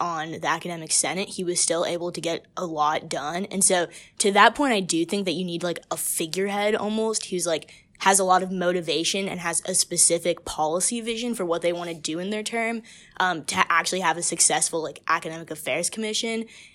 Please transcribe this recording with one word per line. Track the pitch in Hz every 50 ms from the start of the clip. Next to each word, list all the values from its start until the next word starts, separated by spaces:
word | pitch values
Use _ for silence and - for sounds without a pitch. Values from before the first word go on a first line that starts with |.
on | - 175 165 160 156 165 160
the | - 165 151
academic | 156 165 - 180 170 165 160 160
senate, | - - - 143 156 185 202 -
he | - - 185
was | 175 175 175
still | - - 165 165 175
able | - 170 175 170 175
to | - 185
get | 160 170 165 - - _ _
a | - 180
lot | 175 160 151 151 147 156 - - -
done. | 170 156 104 147 160 175 202 190 -
And | - 190
so | - 190 175 170 160 - - - - _ -
to | - 208 196
that | 208 202 226 220
point, | - 294 277 233
I | 202
do | 190 165 - 165 170
think | 165 - - 196
that | 185 156
you | 165 185
need, | 175 170 170 175
like, | 175 165 - - _ 165
a |
figurehead | 160 - - - - 175 160 156 185 190 202 202 202 202 214 214
almost | - - 208 214 220 220 220 220 - -
who's, | - 196 180 165
like, | 175 165 151 - - - - _ _ _ -
has | - 190 196 196
a | 196
lot | 185 185 185 190
of | 185
motivation | 190 185 180 175 180 180 170 156 151 151 170 165 - 196 196 190
and | - 180
has | 170 175 165 160 -
a | - 185
specific | 175 - - 175 170 - - 170 170 - 175 170 - -
policy | - - - 156 156 160 185 190 - 240 233
vision | 220 226 233 220 240 247 233
for | - 185
what | 170 165 170 170
they | 170 175
wanna | 175 175 175 170
do | 160 143 - 156 170
in | 180 196
their | 214 214 214
term, | 214 226 233 226 226 233 226 220 - - - - - - -
um, | 185 185 175 160 143
to | - - 185 185 -
actually | 175 165 170 - - 185
have | 185 165 160
a | 170 170
successful, | - - 170 - - 156 156 165 - - 165 156
like, | 147 151 - -
academic | - 160 170 - 170 160 165 165 151 156
affairs | 151 - - 127 - 208 -
commission. | - - 220 214 214 - - 226 226 226 226 226 - - - - _